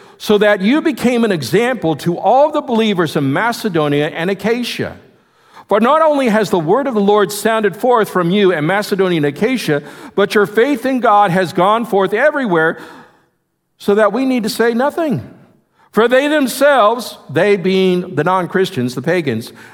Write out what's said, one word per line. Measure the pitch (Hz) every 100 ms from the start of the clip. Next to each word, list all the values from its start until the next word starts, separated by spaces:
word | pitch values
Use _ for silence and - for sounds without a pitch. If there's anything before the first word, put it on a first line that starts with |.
| - -
so | - 208
that | 208 208
you | 190 294
became | 320 240 240 247 233
an |
example | 180 123 165 240 262 165 156
to | 170 175
all | 190 247 302
the | 302
believers | 269 226 220 185 156 170
in | 135
Macedonia | 151 220 233 220 165 147 143 151
and | 170 170
Achaia. | 202 214 240 240 - 101 - - _ _ _ _ - -
For | 208
not | 226 311
only | 320 294 254
has | 208 190
the | 190
word | 156 226 277
of |
the | 214
Lord | 196 208 202
sounded | 202 226 226 208 170
forth | 240 240 202
from | 185 170
you | 202 196
in | 170 147
Macedonia | 196 202 190 190 170
and | 147
Achaia, | 135 226 262 - 143 143 - - -
but | 196
your | 214 202
faith | 214 254 285 262
in | 262
God | 226 208 208
has | 175 180
gone | - 185 220 240
forth | 196 190
everywhere, | 208 294 294 247 170 160 170 - - - _ _ _ _ _ _ _
so | - 202
that | 214
we | 208 269
need | 254
to | 202
say | - 233
nothing. | 233 269 320 320 170 101 - _ _ _ _ _
For | - 233
they | 254 285
themselves," | 302 262 190 277 277 208 240 226 - -
they | 147 202 202
being | 180 190 190 180 175 135
the |
non-Christians, | 160 185 170 185 185 - 123 135
the |
pagans, | 139 180 147 110 117 - -